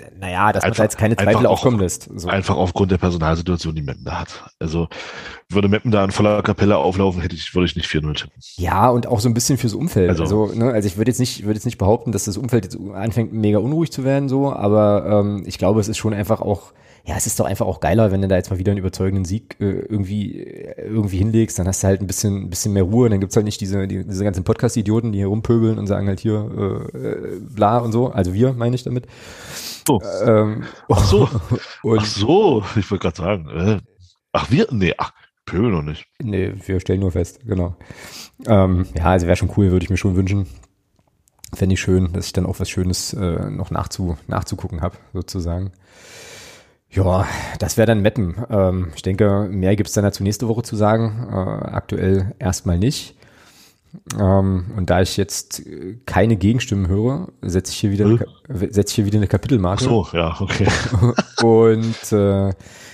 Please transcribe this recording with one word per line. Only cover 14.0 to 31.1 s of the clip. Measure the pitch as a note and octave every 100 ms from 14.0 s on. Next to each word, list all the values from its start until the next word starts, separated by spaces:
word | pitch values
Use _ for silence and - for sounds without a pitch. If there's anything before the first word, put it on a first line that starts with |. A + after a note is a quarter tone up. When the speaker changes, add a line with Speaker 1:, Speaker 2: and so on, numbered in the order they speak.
Speaker 1:
werden, | C3 C#3 C#3
so, | C3+ C#3
aber, | - G2+ G#2+ G#2 G#2 -
ähm, | G#2 G2+ G2+ F2
ich | -
glaube, | F2+ A2
es | G2+
ist | -
schon | A2 G2+
einfach | G#2 A2
auch, | - G2+ - _ _ _ -
ja, | -
es | -
ist | -
doch | C#2+
einfach | F#2+ F#2+
auch | -
geiler, | - A2 G#2+
wenn | F#2+
du | G2
da | F#2
jetzt | -
mal | F#2
wieder | F#2+
einen | G2+
überzeugenden | F#2 - F#2+ G2 F2+
Sieg, | G#2 - -
äh, | G2+ F#2+
irgendwie, | - G#2+ F#2 G#2 G2 -
äh, | - - - - -
irgendwie | G#2+ G#2 F#2
hinlegst, | G#2+ A2 A2+ -
dann | F2+
hast | F#2
du | G2
halt | G2
ein | F#2+
bisschen, | - G#2 G2
ein | F#2+
bisschen | F2+ G#2+
mehr | G2
Ruhe, | F2+ A2+ A#2+
dann | G2
gibt's | G2 A#2
halt | G#2+
nicht | -
diese, | G2 G2 F#2+
die, | F#2+ -
diese | F#2+
ganzen | G2+ F#2
Podcast-Idioten, | F2+ A2 A#2+ - G2+ A2+ A#2
die | G2+
hier | G2
rumpöbeln | G#2+ A2+ A#2 A2+ G#2+
und | G2+
sagen | G2 G2
halt | F#2+
hier, | A2+ G#2+ G#2+ G#2+ G2+ G#2+ -
äh, | B2+
äh, | A2+ - - F#2
bla | A2 G2+ G#2+ A#2+
und | A#2
so, | A2 B2
also | - F2+
wir, | F#2+ B2+
meine | B2 A#2 B2
ich |
damit. | - B2 - - - - - - - - -
Speaker 2:
So. | A#2 G2 F2+
Speaker 1:
Ähm, | A#2 A2 G#2+ A2 - - -
Speaker 2:
Ach | G#2
so. | G#2